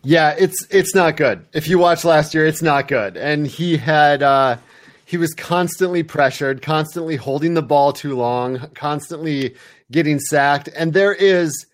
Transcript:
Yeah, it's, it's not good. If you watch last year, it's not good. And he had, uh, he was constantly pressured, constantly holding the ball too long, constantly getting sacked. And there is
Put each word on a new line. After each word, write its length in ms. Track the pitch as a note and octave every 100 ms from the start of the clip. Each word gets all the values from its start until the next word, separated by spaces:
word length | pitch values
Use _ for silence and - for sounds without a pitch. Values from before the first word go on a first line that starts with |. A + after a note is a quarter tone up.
| C3
Yeah, 300 | E3 D3+ D3+
it's, 300 | F#3 - -
it's 240 | G3 -
not 220 | G3 E3 D#3
good. 280 | C#3 F#2 -
If 140 | D#3 D#3
you 140 | F3+
watch 240 | F3 E3
last 280 | E3 D#3 D3+
year, 140 | D#3 D#3
it's 160 | D#3
not 240 | D#3+ C#3 C3+
good. 300 | C3 G2+ F2+
And 280 | C#3 D3
he 320 | D3 - F3 D#3
had, 460 | A#2+ D#3 D3 C#3+
uh, 340 | C#3 C#3 C3 A#2 _ - - _
he 120 | _ F3
was 180 | E3
constantly 720 | D#3+ - F3 F3 - F#3 F3+
pressured, 580 | D#3+ D3+ C3+ - C#3 C3+
constantly 540 | - D#3 D#3 E3+ D#3+ D3
holding 380 | C#3 C#3 D#3+
the 80 | E3
ball 300 | B2+ D3 C#3+
too 220 | C#3 D3
long, 560 | B2+ A#2+ B2 B2+ B2+ D3+ -
constantly 800 | D3 D3 - D#3+ D#3+ C#3 B2+ - - _ _
getting 300 | C3+ D3+ D3
sacked. 480 | - D3 C#3 C#3+ C#3 -
And 160 | E3
there 200 | E3+ G3
is 540 | F3 G3 F3+ E3 C3+ -